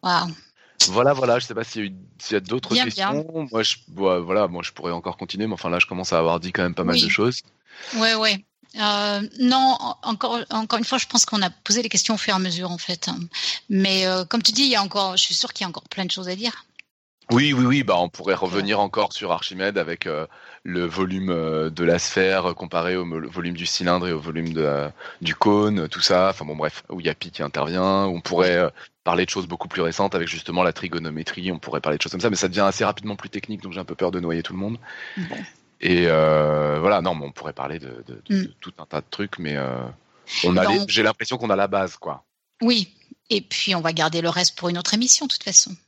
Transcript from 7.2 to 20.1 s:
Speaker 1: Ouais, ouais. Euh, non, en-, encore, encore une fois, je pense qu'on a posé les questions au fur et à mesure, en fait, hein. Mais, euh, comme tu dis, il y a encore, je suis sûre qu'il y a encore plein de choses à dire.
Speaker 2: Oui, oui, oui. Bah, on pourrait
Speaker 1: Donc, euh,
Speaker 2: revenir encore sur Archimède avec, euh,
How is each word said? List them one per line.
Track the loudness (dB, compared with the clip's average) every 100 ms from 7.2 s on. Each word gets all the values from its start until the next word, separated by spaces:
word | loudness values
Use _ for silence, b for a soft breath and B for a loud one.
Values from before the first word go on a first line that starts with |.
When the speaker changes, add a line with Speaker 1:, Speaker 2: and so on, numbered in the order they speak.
| 0 0 -10 _ _ B B 0
Speaker 1:
Ouais, | 2
ouais. | 2 2 0 -6 _ _ -2
Euh, | 0 0 0 -2 -4 0
non, | 4 6 4 4
en-, | 0 -6
encore, | -4 -4 -2 -4 -4
encore | -4 -2 -2
une | 0
fois, | -2
je | 2
pense | 2 2
qu'on | 2
a | 0
posé | -4 -2 0
les | 2
questions | 0 2
au | 0
fur | 2
et | 0
à |
mesure, | 0 -2 -4
en | -6
fait, | -6 -6 -4
hein. | -6 -8 B B B _
Mais, | 2 4 4 2
euh, | 0
comme | 0 2
tu | 2
dis, | 4
il | 4
y | 4
a |
encore, | 2 0 0 2
je |
suis | 2
sûre | 0 -2
qu'il | -4
y | -6
a |
encore | -6 -12
plein | -6 -4
de |
choses | -4 -6
à |
dire. | -4 -6 -8 -16 _ -20 _ _ _ _
Speaker 2:
Oui, | 4 4
oui, | 4 4
oui. | 4
Bah, | 4 2
on | 2
pourrait | -2 0
Speaker 1:
Donc, | 0
euh, | 2
Speaker 2:
revenir | 0 0 2
encore | 0 2 0
sur | -2 -2
Archimède | -2 -2 -2 -2 0
avec, | -2 -4
euh, | -4